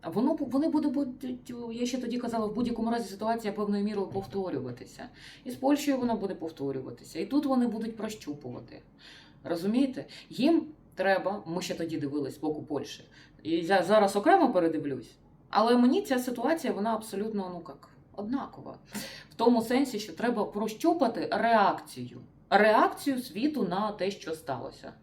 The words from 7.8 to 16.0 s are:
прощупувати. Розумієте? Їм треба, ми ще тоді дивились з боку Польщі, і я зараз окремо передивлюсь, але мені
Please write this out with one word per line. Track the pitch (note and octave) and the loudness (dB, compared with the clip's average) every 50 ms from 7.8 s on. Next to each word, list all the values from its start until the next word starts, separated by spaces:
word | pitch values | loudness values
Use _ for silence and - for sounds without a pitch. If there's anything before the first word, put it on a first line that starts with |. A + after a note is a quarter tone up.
| G#3 - - - | -6 -6 -6 -6
прощупувати. | G3+ A3 - - - D3 D3 C#3+ - B2 A#2+ A2 - - - D3 - _ _ _ - - - - - - - - - | -8 -8 -8 -10 -10 -12 -12 -10 -10 -12 -12 -12 -14 -16 -20 -20 -20 _ _ _ -20 -20 -20 -20 -20 -20 -20 -18 -8
Розумієте? | - E3+ E3+ E3+ G3+ A3 B3+ C#4+ C4 - C#3+ C#3 - - - - - | -6 -6 -4 -2 0 2 2 2 0 -2 -6 -12 -12 -14 -20 -18 -14
Їм | - - A#3+ D4+ E4+ D#4 - - - _ - - - | -4 2 4 4 4 4 2 -2 -12 _ -20 -20 -6
треба, | - F#3 G3 G3 F3+ D#3+ F3+ G#3 G#3 - | -2 2 2 2 2 2 -2 -4 -4 -6
ми | D#3+ E3 F3+ | -6 -6 -4
ще | E3+ - F3+ | -4 -4 -4
тоді | - E3 E3 D#3+ D#3 | -4 -4 -4 -4 -4
дивились | C#3+ C#3 C3+ D3 C#3 B2+ - | -4 -4 -4 -4 -4 -4 -8
з | - | -6
боку | - D3+ D3+ D3+ - | -4 -4 -4 -4 -6
Польщі, | - D3 C#3 - - - - - - - - - _ _ - - | -6 -6 -6 -6 -8 -12 -16 -18 -20 -20 -20 -20 _ _ -12 -6
і | D3 | -2
я | E3 E3+ E3+ E3 G3 F#3 F3 | -2 -2 2 2 2 2 4
зараз | E3+ G#3 G#3+ G3+ G3 - | 6 6 6 6 6 2
окремо | G3+ G3+ D4+ F#4 F#4+ E4 - - | 2 6 6 6 8 6 4 4
передивлюсь, | F3+ E3+ E3 D#3 D3+ C#3+ C#3+ C3+ A#2 - - - _ _ - _ _ _ _ | 4 2 2 0 0 -4 -4 -6 -6 -8 -14 -20 _ _ -20 _ _ _ _
але | - - A3 A#3+ A#3+ B3 | 2 2 4 6 6 6
мені | B3 B3 D4 G4 | 6 6 6 4